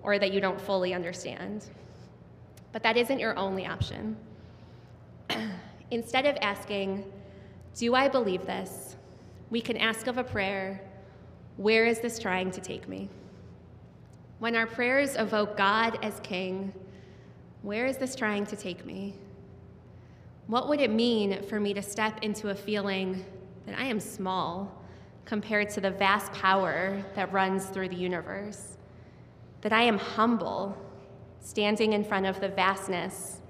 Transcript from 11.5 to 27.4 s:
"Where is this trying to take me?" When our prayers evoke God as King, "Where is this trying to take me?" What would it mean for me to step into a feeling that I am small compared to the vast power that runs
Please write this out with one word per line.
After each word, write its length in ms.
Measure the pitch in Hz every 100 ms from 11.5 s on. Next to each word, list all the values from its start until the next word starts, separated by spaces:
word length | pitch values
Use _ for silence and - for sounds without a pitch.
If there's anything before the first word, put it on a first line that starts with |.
| -
"Where 280 | 208 226 226
is 140 | 226
this 200 | 233 233
trying 320 | 202 185 185
to 100 | 185
take 260 | - - -
me?" 220 | 190 196 - - - - - - - - - - - - -
When 160 | 226 226
our 120 | 226
prayers 480 | - 240 262 285 -
evoke 400 | 208 214 208 202
God 420 | 196 214 226 226
as 160 | 214 202
King, 540 | - 185 185 185 196 - - - - - - - - -
"Where 240 | 202 214 262
is 120 | 262
this 180 | 254 -
trying 300 | 214 202 202
to 80 | 208
take 300 | 190 175 -
me?" 300 | 190 196 196 - - - - - - - - - - - - -
What 200 | 233 262
would 140 | 294
it 80 | 247
mean 500 | 220 240 220 202 190
for 140 | - 214
me 160 | 208
to 80 | 202
step 400 | 202 - 220 214
into 280 | 214 208 208
a 60 | 196
feeling 680 | - 208 196 190 185 185 - - - - -
that 140 | 202
I 60 | 262
am 160 | 220
small 840 | - - 190 185 160 175 202 - - - - -
compared 460 | - 214 208 208 208
to 100 | 208
the 120 | 196
vast 420 | 185 196 208 202
power 680 | - 190 196 180 151 190 196 196 -
that 160 | 185
runs 360 | 190